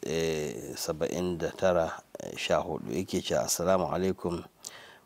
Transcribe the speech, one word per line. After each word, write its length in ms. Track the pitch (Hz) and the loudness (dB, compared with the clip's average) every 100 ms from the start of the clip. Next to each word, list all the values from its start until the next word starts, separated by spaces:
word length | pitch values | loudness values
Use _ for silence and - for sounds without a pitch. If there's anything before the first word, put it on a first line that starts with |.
| - | -2
eh, 680 | 80 80 78 73 - 69 - | 0 0 0 -2 -6 -8 -6
saba'in 640 | - 78 - 90 90 85 | -4 -2 -2 0 0 0
da 100 | 82 - | -2 2
tara, 480 | 95 87 80 - - - | 4 4 2 -2 -12 -12
eh, 160 | 50 - | -10 -4
sha 220 | - 90 | 2 2
hudu. 300 | 85 76 - | 2 -4 -2
Yake 320 | 69 101 - | -4 0 -2
cewa, 240 | - 78 57 | 2 2 2
"Assalamu 400 | - 87 95 78 | 2 4 4 4
alaikum. 540 | 80 95 92 87 87 - _ - - - - | 2 0 0 -2 -4 -8 _ -16 -16 -20 -20